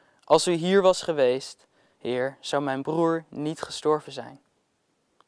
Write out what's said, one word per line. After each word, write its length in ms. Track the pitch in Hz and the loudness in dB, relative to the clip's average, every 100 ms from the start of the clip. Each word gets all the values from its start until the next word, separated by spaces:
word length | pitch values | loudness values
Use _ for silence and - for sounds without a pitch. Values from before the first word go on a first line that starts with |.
| _ _ | _ _
"Als 220 | - 156 180 | 2 4 4
u 60 | |
hier 300 | 170 175 196 | 0 2 4
was 200 | 185 180 | 6 4
geweest, 640 | - 147 123 131 - - _ _ _ _ | 0 2 2 0 -4 -18 _ _ _ _
Heer, 380 | - 123 131 131 | -6 -4 -4 -8
zou 220 | - 143 | -4 -4
mijn 200 | 143 131 | -2 -4
broer 420 | 139 160 165 165 160 | -4 0 0 -2 -6
niet 340 | - 151 - | -8 -8 -6
gestorven 500 | - - 151 151 143 | -8 -4 -2 -2 -4
zijn. 280 | 135 120 135 _ _ _ _ _ _ _ _ | -14 -14 -18 _ _ _ _ _ _ _ _